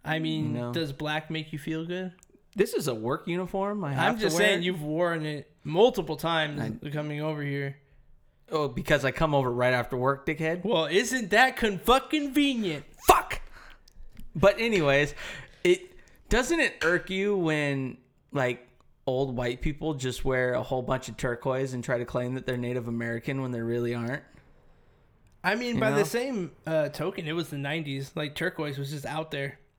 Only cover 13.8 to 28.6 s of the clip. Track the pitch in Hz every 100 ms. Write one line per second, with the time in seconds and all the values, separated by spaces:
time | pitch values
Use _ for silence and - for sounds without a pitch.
13.8 | - - - - - 165 196 202 226 208
14.8 | 147 139 143 - - - - - 180 180
15.8 | - - - - - 220 254 330 254 -
16.8 | 160 175 175 190 202 202 165 156 143 139
17.8 | 131 - _ _ _ 147 127 123 - _
18.8 | - _ - 127 135 123 123 127 156 147
19.8 | 160 147 127 - 135 127 127 123 117 131
20.8 | 120 131 - 113 127 120 135 127 135 127
21.8 | 117 123 120 127 123 131 - 123 120 123
22.8 | 117 117 117 117 135 135 131 120 117 120
23.8 | 120 120 117 139 - - _ - - -
24.8 | _ _ _ _ _ _ 175 214 247 233
25.8 | 220 214 180 - 262 240 165 - - 160
26.8 | 147 143 156 - 156 165 151 143 139 160
27.8 | 147 139 135 - 151 143 165 175